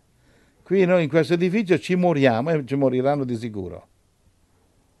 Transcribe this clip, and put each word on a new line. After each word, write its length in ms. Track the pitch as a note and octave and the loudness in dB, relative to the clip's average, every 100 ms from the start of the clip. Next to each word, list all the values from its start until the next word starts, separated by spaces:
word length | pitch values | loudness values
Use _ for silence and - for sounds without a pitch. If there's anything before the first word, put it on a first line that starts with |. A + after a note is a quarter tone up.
| _ _ _ _ _ _ | _ _ _ _ _ _
Qui 220 | - F#3+ F3+ | -2 0 2
noi 180 | F3+ | 2
in 40 | D#3 | 2
questo 260 | D#3+ C#3 | 0 2
edificio 440 | E3+ F3+ G3+ F#3 E3 | 0 0 -2 0 -2
ci 160 | - | 0
moriamo 560 | F3+ F3+ D3 C3+ A2+ D3 | 0 0 4 4 2 0
e 140 | D#3+ | -4
ci 100 | B2 | -2
moriranno 500 | C#3 C#3 B2+ C3+ D3 | -2 0 0 0 -2
di 120 | B2+ A#2 | -4 -6
sicuro. 520 | A#2+ G#2 F2+ E2+ - _ _ _ _ _ _ _ _ _ _ _ | -8 -10 -10 -14 -20 _ _ _ _ _ _ _ _ _ _ _